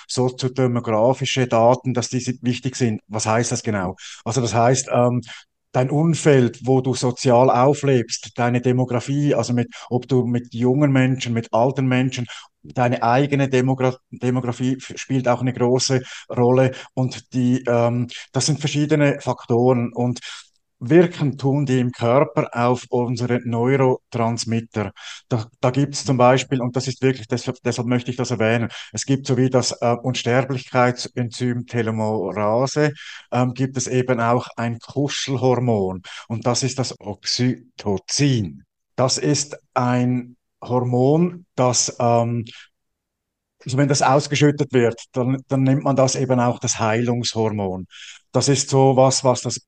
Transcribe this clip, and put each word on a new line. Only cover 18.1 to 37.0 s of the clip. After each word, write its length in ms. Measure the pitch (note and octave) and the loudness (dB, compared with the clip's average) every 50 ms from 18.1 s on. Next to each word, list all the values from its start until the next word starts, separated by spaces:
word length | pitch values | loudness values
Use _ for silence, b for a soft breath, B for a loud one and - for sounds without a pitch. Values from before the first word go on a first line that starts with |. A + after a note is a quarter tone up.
| B B B B | B B B B
das 140 | - C3+ - | -4 -2 -2
sind 140 | - D3 - | 0 -2 -2
verschiedene 600 | - D3 C#3+ D3 D3 D3 D#3 D3+ D3 C#3+ - - | -2 -4 -2 -2 0 0 2 2 2 2 0 -2
Faktoren 720 | - - A#2+ - - - A#2+ A#2 B2 B2+ C3 A#2+ A#2+ A#2+ - | -4 -6 -6 -6 -2 0 0 2 4 4 2 2 0 -4 -4
und 280 | A#2+ B2 B2 B2 - B B B B B B _ _ _ _ _ _ | -4 -4 -4 -4 -6 B B B B B B _ _ _ _ _ _
wirken 580 | B2+ A#2 D3+ E3+ F3 E3+ F3 - D#3 C#3 - | -2 4 6 6 6 4 0 -2 -2 -2 -2
tun 280 | - B2+ C#3 C3+ D3 D3 | -2 -2 -2 0 0 0
die 140 | C3 B2+ C3 | 0 0 0
im 120 | B2 B2 | 0 -2
Körper 580 | B2 - A#2+ A#2 A#2+ C#3 D3+ - - D#3 C3 - - | -2 -2 0 2 4 4 2 2 0 -4 -4 -2 -2
auf 320 | A#2 A#2+ B2 B2+ B2 - - | 0 0 0 0 0 -4 -4
unsere 500 | - B2 B2 A#2 B2+ A2+ B2 A#2+ A#2+ A#2+ - | -2 -2 -2 -2 -2 -4 -2 -2 -2 -2 -2
Neurotransmitter. 1400 | A#2 A2+ A#2 A#2+ B2+ C#3 C3 C3+ C3 B2+ - _ _ - A#2+ A2+ A2+ A#2 A#2 - A2+ A2+ A2+ A#2 - - A2 G#2 G2 B B B B B B B _ | -4 -2 0 0 2 2 2 2 2 2 0 _ _ -4 -2 -2 -2 -2 -4 -4 -4 -4 -4 -4 -4 -6 -6 -6 -6 B B B B B B B _
Da, 160 | B2+ A#2 A2 - _ _ | -4 -4 -4 -6 _ _
da 100 | - B2+ | -2 0
gibt's 340 | B2+ C#3 C#3+ C#3+ C#3+ - - | 2 0 -2 -2 -4 -8 -2
zum 120 | - C3+ | -2 2
Beispiel, 440 | A#2+ B2 B2 C3 C3+ C3+ - C#3+ C3 | 4 6 6 6 4 2 -2 -4 -4
und 140 | A#2+ B2 B2 | -4 -4 -4
das 120 | C3 B2 | -4 -4
ist 140 | C3+ B2 - | -4 -6 0
wirklich, 260 | B2+ C3 C3 C3 G#2+ | 0 0 0 0 -6
deshalb, 300 | - C3 - - - B2 - _ | -6 -6 -6 -6 -8 -10 -6 _
deshalb 240 | B2+ A2+ - A#2 | -4 -4 -2 -2
möchte 240 | A#2+ B2 B2 B2 - | -2 -2 -2 -2 -4
ich 60 | B2 | -6
das 140 | - B2 - | -6 -4 -4
erwähnen, 380 | B2+ G2 A2 A2 A2+ A#2+ A#2 A2 B B B B | 0 0 2 2 2 0 -2 -4 B B B B
es 140 | B G#2+ - | B -12 -2
gibt 220 | - C#3 C#3 C#3 | -2 -2 -2 0
so 100 | - C3 | -2 0
wie 120 | B2+ C3 C3 | 2 2 2
das, 220 | B2+ B2 A#2 - - - | 2 2 0 0 -4 -2
äh, 140 | - A#2 A#2+ A#2+ | -2 -2 -2 0
Unsterblichkeitsenzym 1600 | - C3 B2 - - A#2 B2 C3 C3 C3 C#3 B2+ - - - B2+ B2 B2 A#2+ - - - _ B2+ B2 A#2 A2 - B2 B2 A#2+ B2 A#2+ | -2 -4 -4 -2 -2 0 0 0 0 0 -4 -8 -8 -2 2 2 2 2 2 -2 -8 -10 _ -6 -6 -6 -6 -4 -4 -4 -4 -4 -6
Telomerase, 1300 | - - B2 A2 A2 A2 A2 A2 G#2+ G#2+ G#2+ F2+ F#2+ F#2 G#2 G#2+ G#2 A2 A#2+ C3+ C3+ - D3+ D3+ D3+ B B B B B B B B | -6 -4 -2 -2 -2 -2 -2 -2 -2 -2 -2 -4 -4 -4 -2 0 0 2 2 0 0 0 0 0 0 B B B B B B B B
ähm, 220 | - A#2+ B2+ B2+ A#2+ | 0 0 0 0 0
gibt 240 | - C3+ C3 C3+ | -4 -4 -4 -4
es 100 | C3 B2 | -6 -6
eben 320 | B2 B2 B2+ B2 B2+ B2+ A2+ | -2 -2 -2 0 0 0 0
auch 280 | A#2 A#2 A#2+ B2 A#2 - - | 2 0 0 0 -2 -6 -8
ein 220 | - A#2 A#2 A#2+ A#2 | -6 -6 -6 -6 -8
Kuschelhormon 1200 | - - - C3+ C#3+ C#3+ - - - - C3+ A#2+ B2 C3 B2+ A#2+ B2 B2 A2+ G#2 F#2+ F#2 F#2 F2+ F2+ B B B B | -12 -8 -4 -4 -4 -4 -4 -8 -6 -6 -4 0 2 2 2 2 2 0 0 0 0 -2 -4 -8 -12 B B B B
und 180 | B A#2 A2 A2+ | B -10 -4 -2
das 180 | B2 A#2+ - C#3 | -2 -2 0 -2
ist 160 | B2+ - - | -4 -2 -4
das 200 | B2 - - | -6 -6 -6
Oxytocin. 1600 | - | -12